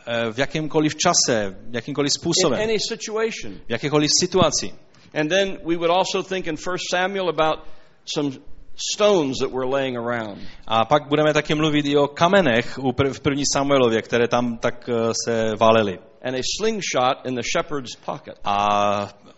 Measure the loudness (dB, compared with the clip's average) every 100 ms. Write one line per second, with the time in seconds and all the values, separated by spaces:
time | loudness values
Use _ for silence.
0 | -6 -4 -2 -2 -2 -2 -2 0 0 2
1 | 2 2 2 2 0 -6 -8 -8 -6 -4
2 | -2 -2 -2 0 2 2 0 -2 -4 -6
3 | -6 -4 -4 -4 -12 -12 -6 -4 0 2
4 | 2 2 2 4 4 2 -6 -10 -20 -20
5 | -10 -4 0 0 0 -2 -4 -2 2 2
6 | 2 -2 -4 -4 -4 -6 -6 -6 -4 -2
7 | -2 -2 -2 0 0 0 -6 -14 -16 _
8 | -8 -4 -2 -4 -10 -12 -10 -8 -6 2
9 | 4 4 2 0 -2 -2 -2 -2 -2 -4
10 | -4 -4 -4 -8 -12 -10 -2 2 4 2
11 | 2 2 2 2 0 0 2 2 2 2
12 | 2 4 4 6 4 2 0 -2 -2 0
13 | 0 0 -2 0 0 0 2 4 4 2
14 | 0 0 2 2 0 -2 -4 -4 -4 -2
15 | 0 -2 -2 0 0 4 6 6 4 -2
16 | -12 -12 -8 -4 -4 -4 -2 -2 -4 0
17 | 0 0 -4 -6 -4 -4 -4 -6 -10 -14
18 | -10 -12 -12 -8 -2 2 2 4 2 0
19 | -4 -10 -20